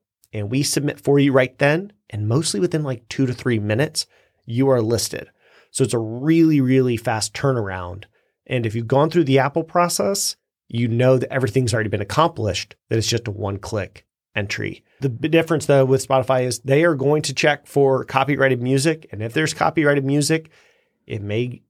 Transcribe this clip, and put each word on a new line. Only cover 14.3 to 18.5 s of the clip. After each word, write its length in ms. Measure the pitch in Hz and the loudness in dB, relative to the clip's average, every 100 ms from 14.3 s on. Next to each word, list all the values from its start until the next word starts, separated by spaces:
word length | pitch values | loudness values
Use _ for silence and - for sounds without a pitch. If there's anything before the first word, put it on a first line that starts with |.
| 110 | -8
entry. 480 | 101 - 101 92 _ _ | -6 -6 -8 -10 _ _
The 80 | 135 | -4
b-, 180 | 113 156 | -2 0
difference, 380 | 165 165 156 - | 2 2 0 2
though, 200 | 139 131 | 4 4
with 220 | 135 - | 2 2
Spotify 360 | 131 120 131 | 0 2 0
is 160 | 127 117 | -2 -4
they 240 | 131 139 | 0 2
are 120 | 170 139 | 2 2
going 280 | 135 151 | 0 0
to 100 | 147 | -2
check 320 | 131 151 143 - | 0 0 0 -2
for 380 | 143 139 131 | 2 4 2
copyrighted 580 | - 131 139 135 135 | 0 -2 0 2 2